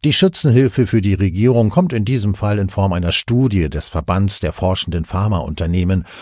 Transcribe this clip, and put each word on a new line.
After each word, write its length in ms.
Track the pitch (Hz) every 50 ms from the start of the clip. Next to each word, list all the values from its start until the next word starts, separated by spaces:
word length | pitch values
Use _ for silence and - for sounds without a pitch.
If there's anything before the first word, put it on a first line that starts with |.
| -
Die 80 | 151
Schützenhilfe 720 | - - 190 190 - - - 143 117 127 135 123 - - 120
für 140 | - - 113
die 140 | 95 101 98
Regierung 560 | 90 101 95 80 95 110 127 123 117 113 101
kommt 220 | - 170 185 170
in 120 | 131 113 104
diesem 320 | - 135 123 101 104 95
Fall 240 | - - 104 104 104
in 80 | 98 92
Form 240 | - - 98 95
einer 180 | 87 87 87 87
Studie 580 | - - - - 113 123 131 127 101 92 82 73
des 200 | - 73 - -
Verbands 500 | - 82 73 - 90 95 98 92 - -
der 140 | - 78
forschenden 520 | - - - 92 95 - - - 80 82 78
Pharmaunternehmen, 1000 | - - 92 101 107 101 85 - 78 78 - 85 82 87 92 90 90 95 95 87 - - -